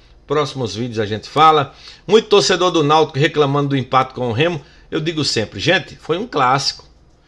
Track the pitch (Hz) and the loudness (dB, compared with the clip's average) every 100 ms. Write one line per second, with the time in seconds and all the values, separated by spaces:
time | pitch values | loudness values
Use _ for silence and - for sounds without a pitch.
0 | _ - - 147 143 135 113 104 123 113 | _ -16 -4 -2 -2 -4 -6 -6 -6 -4
1 | 104 107 - 147 160 156 139 - - - | -4 -6 -4 2 4 4 0 -8 -20 -16
2 | - 220 220 202 202 180 180 160 147 156 | 2 2 4 2 4 2 2 2 2 2
3 | 151 135 160 147 139 143 143 139 120 131 | 2 0 0 0 0 0 -2 -2 0 0
4 | 131 - 123 110 165 165 - - - 160 | 0 -4 -4 -2 -2 -2 -10 -20 -8 -6
5 | 160 156 - 117 104 101 92 180 - - | -4 -4 -2 -2 -4 -4 0 0 -2 -12
6 | - 170 240 151 127 139 - - - _ | -6 -6 -4 -2 0 0 -2 -8 -14 _
7 | _ _ | _ _